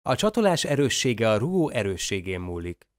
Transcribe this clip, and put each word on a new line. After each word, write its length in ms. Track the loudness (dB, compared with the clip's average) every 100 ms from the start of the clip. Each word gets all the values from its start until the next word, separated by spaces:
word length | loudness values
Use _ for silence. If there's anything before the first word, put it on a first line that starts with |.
A 140 | -2 0
csatolás 480 | 2 2 2 2
erőssége 640 | 0 2 2 2 0 2 2
a 80 | 2
rugó 320 | 2 0 0
erősségén 680 | 0 -2 -4 -4 -4 -4 -6
múlik. 480 | -6 -6 -8 -10 _